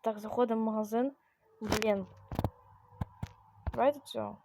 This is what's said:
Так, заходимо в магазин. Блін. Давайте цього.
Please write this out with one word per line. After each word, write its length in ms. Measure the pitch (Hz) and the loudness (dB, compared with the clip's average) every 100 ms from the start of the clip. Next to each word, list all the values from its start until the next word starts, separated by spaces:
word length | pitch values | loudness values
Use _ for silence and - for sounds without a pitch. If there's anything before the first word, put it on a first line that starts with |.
Так, 180 | 226 208 | -2 -4
заходимо 420 | 214 226 247 226 | -6 0 2 2
в 40 | 220 | 0
магазин. 460 | 220 208 226 269 277 _ _ _ _ | 0 0 0 0 -2 _ _ _ _
Блін. 440 | 214 214 220 202 185 - - - - - - - - - - - - - - - - | -2 0 2 0 -2 -14 -8 -4 -4 -6 -20 -20 -20 -12 -12 -10 -16 -16 -20 -8 -6
Давайте 260 | - 254 285 | 4 4 2
цього. 380 | - 233 208 208 | -6 -6 -6 -8